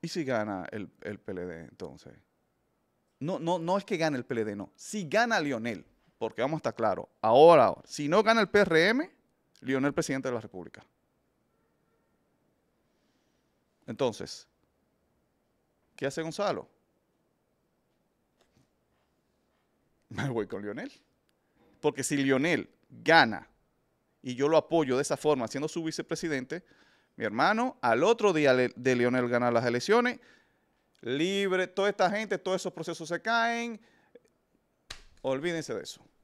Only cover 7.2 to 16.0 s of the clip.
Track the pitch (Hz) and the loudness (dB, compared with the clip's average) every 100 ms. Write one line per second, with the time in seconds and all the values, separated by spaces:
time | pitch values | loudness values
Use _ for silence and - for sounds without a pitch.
7.2 | 107 120 165 160 110 - - - 147 185 | 4 10 10 10 6 2 -10 -8 0 2
8.2 | 214 226 202 202 196 165 175 240 339 _ | 4 2 4 4 4 4 4 2 -4 _
9.2 | _ _ _ _ 123 131 139 139 - 135 | _ _ _ _ -4 0 0 -2 -4 -4
10.2 | 135 120 110 117 85 - - _ _ _ | -4 -6 -8 -16 -16 -20 -20 _ _ _
11.2 | _ _ _ _ _ _ _ _ _ _ | _ _ _ _ _ _ _ _ _ _
12.2 | _ _ _ _ _ _ _ _ _ _ | _ _ _ _ _ _ _ _ _ _
13.2 | _ _ _ _ _ _ - 107 127 101 | _ _ _ _ _ _ -14 -2 -2 -2
14.2 | 92 - - _ _ _ _ _ _ _ | -12 -14 -20 _ _ _ _ _ _ _
15.2 | _ _ _ _ _ _ _ - | _ _ _ _ _ _ _ -8